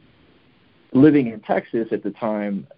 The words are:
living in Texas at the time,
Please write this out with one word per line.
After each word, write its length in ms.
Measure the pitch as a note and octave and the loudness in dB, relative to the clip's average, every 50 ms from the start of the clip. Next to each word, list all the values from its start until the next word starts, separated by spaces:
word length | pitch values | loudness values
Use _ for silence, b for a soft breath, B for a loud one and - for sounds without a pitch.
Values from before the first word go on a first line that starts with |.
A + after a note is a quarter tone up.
| _ _ _ _ _ _ _ _ _ _ _ _ _ _ _ _ _ _ - | _ _ _ _ _ _ _ _ _ _ _ _ _ _ _ _ _ _ 2
living 320 | B2+ C#3+ D#3 C#3+ D3 B2+ | 4 6 6 6 4 0
in 140 | A2+ A2 G#2 | -2 -6 -8
Texas 480 | - - F#3 F#3+ - - - A#2 A2+ A2+ A2+ | -6 -4 -4 -4 -4 -4 -6 -6 -4 -4 -6
at 100 | G2+ - | -6 -6
the 100 | G#2 G2 | -8 -8
time, 540 | - A#2+ A2 G#2+ G#2 G#2 G#2 G2 F#2+ - - - | -6 -6 -4 -4 -4 -4 -6 -6 -8 -10 -12 -14